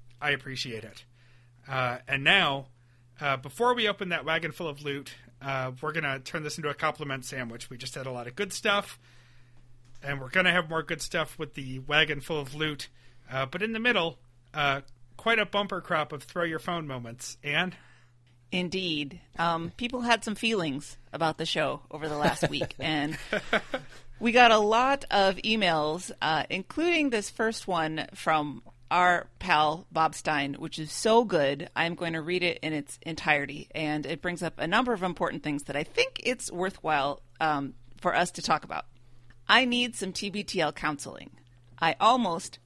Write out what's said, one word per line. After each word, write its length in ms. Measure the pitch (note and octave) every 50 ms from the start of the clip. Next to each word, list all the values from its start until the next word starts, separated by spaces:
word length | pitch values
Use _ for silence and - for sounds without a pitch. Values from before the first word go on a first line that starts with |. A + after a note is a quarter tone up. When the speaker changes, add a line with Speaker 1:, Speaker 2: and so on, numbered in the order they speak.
| - - - -
Speaker 1:
I 100 | D3 D3
appreciate 520 | C#3+ C3+ - C3+ C3 B2+ - B2+ A2 G#2+ A2
it. 220 | G#2+ - - - - _ _ - - - - _ - _ - -
Uh, 320 | C3+ C3+ C3 B2+ B2 B2 B2 -
and 160 | - C#3 C3+ C#3
now, 440 | D#3+ F#3+ G3 F3 D3 C#3 C#3 C3 - - _ _ _ _ _ _ _ _ -
uh, 180 | D3+ C#3+ C3+
before 360 | C3 C3+ C#3 - - A#3 B3 B3
we 140 | A#3+ A3
open 220 | G#3 G3+ - G3+ F3+
that 160 | E3+ D3+ C3
wagon 260 | D#3 D#3+ E3 E3 D#3
full 160 | - - F3
of 160 | D#3 C#3+ C#3+ D3
loot, 300 | C#3+ C#3 C#3+ C#3 - - - - - - -
uh, 300 | - C3+ C3+ C3 C3 C3 B2+ B2+
we're 100 | D#3 D3+
gonna 280 | D#3 E3 D3+ C#3 C3+ C3+
turn 240 | - - - E3 D3+
this 140 | D3 C#3+
into 120 | E3+ D3+ D3
a 40 | C#3
compliment 520 | - D#3+ D3+ D3+ - D3+ C#3 C3+ C3 B2+
sandwich. 440 | - C#3 C3 B2 A2+ A#2 A#2+ - -
We 80 | C3
just 180 | A#2+ C3 C3 -
had 120 | C#3+ B2+
a 40 | C3
lot 160 | B2+ A#2+ A#2
of 80 | B2 -
good 160 | - G3+ G3
stuff, 480 | - - - G#3+ G3+ G3+ G3+ - - - - - - - - - - - - - - - - - - - - - - -
and 180 | - C#3 C#3+ C3+
we're 100 | C3 C3
gonna 220 | - F#3 F#3 F3+
have 180 | E3+ F3+ E3 D#3
more 140 | D#3+ D#3+ D3
good 180 | - E3 D3+
stuff 360 | - - - E3 D#3 - -
with 180 | - D#3 D3 -
the 240 | D3 C3+ C3 C3 C3
wagon 400 | C3 C#3+ D3 D3+ D#3 D3 D3 C#3+
full 180 | - - E3 D3+
of 140 | C#3 B2+ C#3
loot. 340 | D3+ D#3 D#3 D3 C#3+ - - - - - - - - - -
Uh, 140 | C3 C3 C3+
but 140 | C3 - F3+
in 120 | G#3 A3+ A3+
the 60 | A3
middle, 400 | A3+ B3 A#3 F#3+ E3 E3 - - - - - - - - -
uh, 280 | D#3 C#3+ C#3 C3+ C#3+ - - - - - - -
quite 220 | - - A3+ A#3 A3
a 60 | G#3
bumper 360 | G#3 - G3+ G#3 F#3+ G3 F3
crop 300 | - - F3 D#3 D3 B2+
of 120 | D#3 C3+ -
throw 200 | - - F3+ E3+
your 160 | E3 D#3+ D#3
phone 280 | - F#3 F3 E3+ D#3
moments. 500 | C#3+ C3+ B2+ A#2+ A2+ A#2 - - - - - -
Anne? 320 | D3 D3 D#3+ F3+ F#3 - - - - - - - - _ _ _ _ _ _ _ -
Speaker 2:
Indeed. 680 | - F3+ F3+ F3 F3+ F#3+ F#3 E3+ D#3 D3 D3 C#3 F3+ - - - -
Um, 340 | - E3 E3+ E3+ E3 E3 E3+ -
people 240 | - A#3+ A#3 C4 B3
had 240 | A#3+ A#3+ A#3 A3+ -
some 100 | A3+ G3+
feelings 640 | - A#3+ A3+ A3+ G3 E3 D3+ C3 D3 - - - - - - -
about 240 | D3+ E3 D#3 D#3
the 80 | - E3
show 380 | D#3 - D#3 D#3 C3+ C3+ C#3+ - -
over 200 | - D3 D#3 D#3
the 80 | D3+
last 320 | D3 D3 C#3 - - D#3+ D3
week, 260 | D3 C#3+ C3 - -
Speaker 1:
<laughs> 40 | -
Speaker 2:
and 380 | - E3 D#3 D3 D3 D3+ D3+ - - - G#3+ - - - A#3 G#3 - - - - - - - - - - - -
we 140 | G#3+ A#3 A3
got 180 | B3+ B3 A#3
a 60 | A3
lot 480 | A3 G#3 G#3 A3 A#3 B3+ C4+ C#4 C#4 - -
of 280 | - G3+ G3 F#3+ F#3
emails, 760 | - - A3 A3 A3 G3 F3 E3 D#3 D3+ D3+ D#3 F3+ - - - -
uh, 220 | - D#3 D#3+ D3+ - -
including 640 | - F#3+ F#3 - - D4+ D#4+ F4 E4+ D#4+ D4 C4+
this 180 | A#3 G#3 G3+ -
first 360 | - - A3 A3+ A3 - -
one 420 | G3 F3+ E3 D#3+ D#3 D#3+ D#3 - - -
from 480 | - - E3+ D#3+ D#3 D3 D3 C3 - - - - - - -
our 400 | E3 F3+ F3+ F3+ F3 E3+ - - - -
pal 480 | - F#3 E3 D3+ D3+ D3+ D#3 F3 - -
Bob 260 | D#3+ D#3+ D#3+ D#3 D#3
Stein, 400 | - - E3 D#3 C#3+ C#3 C#3 C#3+
which 240 | - D#3 D#3 - -
is 120 | D#3 D3+
so 320 | - - - A3 A3+ A#3+ B3
good, 460 | F#3+ F3+ D#3 C#3 C3+ C#3+ C#3+ E3 - -
I'm 180 | - E3 E3+ F3
going 160 | - F3+ E3
to 100 | E3 D#3+
read 220 | D3 E3 F3+ F3+ F3
it 160 | E3+ - -
in 120 | - D#3 D#3
its 260 | D3 C#3+ - - - -
entirety, 680 | E3 D#3+ - - D#3+ D3+ C#3+ C#3 C#3 C#3+ D3 C#3 - -
and 320 | D#3 D#3 D3+ D3+ D3+ C#3+
it 160 | C#3+ D#3+ D#3+
brings 220 | - F3+ F3 D#3 F3
up 160 | E3 - -
a 80 | C3+
number 240 | E3 F#3+ A3+ B3+ B3
of 100 | A3+ F3+
important 420 | F#3 F3+ E3 - F3+ - - D3 -
things 200 | D#3 D3 C#3+ -
that 140 | - C#3
I 60 | C#3+ D3+
think 360 | - - A4+ B4+ C5 - -
it's 300 | - B3 B3+ A#3+ - -
worthwhile, 680 | - F3 F#3 G3 - - - D#3+ D3+ C#3+ C#3 C#3+ C#3 - - - - -
um, 360 | D#3 D#3 D3+ C#3 C#3 C3 - - - - - -
for 120 | - F3+ -
us 180 | D3 F3+ -
to 100 | - -
talk 240 | - - D#3+ D3+ -
about. 200 | - D#2+ D#2 - - - - - - - - - - - - -
"I 160 | - G#3+ A#3+ C4
need 320 | B3 A#3+ A#3+ B3 A#3+ -
some 160 | - F#3+ F#3
T 180 | F3+ - G3 G3+
B 140 | F3+ G#3 G3
T 160 | - - F3+
L 140 | D#3 D3 -
counseling. 580 | - - D3+ D3 - - A#2 - - - - - - - - - - - - - -
I 160 | D#3+ D#3+ - -
almost, 580 | G3+ A3+ B3+ B3 A3+ F3+ E3 F#3 - - - - _